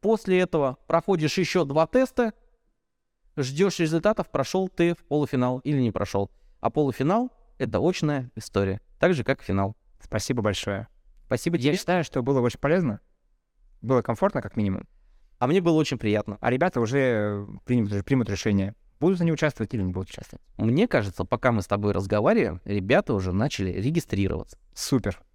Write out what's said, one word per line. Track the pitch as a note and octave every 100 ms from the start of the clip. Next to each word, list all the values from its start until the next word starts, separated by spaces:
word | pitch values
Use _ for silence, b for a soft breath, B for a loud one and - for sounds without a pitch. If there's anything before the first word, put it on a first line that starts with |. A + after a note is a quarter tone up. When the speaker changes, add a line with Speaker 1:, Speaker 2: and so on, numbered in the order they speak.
Speaker 1:
после | G3+ A3 - F#3
этого | F3+ D#3+ C#3 B2+ _
проходишь | E3 - F#3 D3+ -
еще | E3+ F#3
два | C#3 C#3+ D#3+
теста, | B3+ C4 - A#3 - _ _ _ _ _ _ _ _ _ -
ждешь | C3 C#3+ G3 -
результатов, | D#3+ D#3+ G#3 G3+ F3
прошел | - C3+ F#3 F#3
ты | - E3+
в | E3+ _
полуфинал | D3 D3 C3+ B2 B2+
или | - D3
не | A#2+
прошел. | - G2+ G2 G2 _ - _
А | A#2
полуфинал — | D3+ C#3+ - C3+ G#3 B3+ _ _ _
это | B2 F2+
очная | D3 F3+ D3+ C#3+ B2 -
история, | - G2+ G2 G2 _ -
так | -
же, | E3
как | A#2+ B2+
и | -
финал. | G2 G2 G#2 _ _
Speaker 2:
Спасибо | - G#2+ - B2
большое. | G#2+ F#2+ - G2 G#2+ _ - - -
Speaker 1:
Спасибо | B2 - E3+
Speaker 2:
Я |
Speaker 1:
тебе. | C3 F3+
Speaker 2:
считаю, | - F3+
что | D#3 C3
было | B2 C#3
очень | A#2+ -
полезно. | C#3 F3 D3+ G2 _ _ _ _ _ _ _ -
Было | A2 C3
комфортно, | - A2+ F#3+ C#3+
как | G2+ -
минимум. | G#2 F#2+ - _ _ _ _ _
Speaker 1:
А | B2+
мне | F#3
было | E3+ D#3
очень | D3 B2+
приятно. | G#2+ G#2 G#2 G2+
Speaker 2:
А | A2+
ребята | B2+ F3 -
уже | A2+ C#3 C3 A2+ G#2 G#2 G#2 G2+ -
примут, | B2 G#2+ G2+ -
примут | C3+ G#2
решение, | G2 A2+ G2+ G2 - _ _
будут | E3 F#3
они | E3
участвовать | D#3 D#3 - A2
или | A#2
не | F#2
будут | F2+ F#2+
участвовать. | - - - _ -
Speaker 1:
Мне | A2 C3 B3
кажется, | C#3+ G2+ - F#2
пока | A#2+ C3
мы | A2+
с | -
тобой | G2+ G#2
разговариваем, | F#2+ G2 G#2 B2+ A3+ A#2+ D#2+
ребята | - G2+ F#2 D3+ -
уже | G#2+ F#2
начали | F#2 B2+ - F#2+
регистрироваться. | F2+ A2+ E3 - G2 F#2+ - - - _
Speaker 2:
Супер. | - - C3+ G#2 - _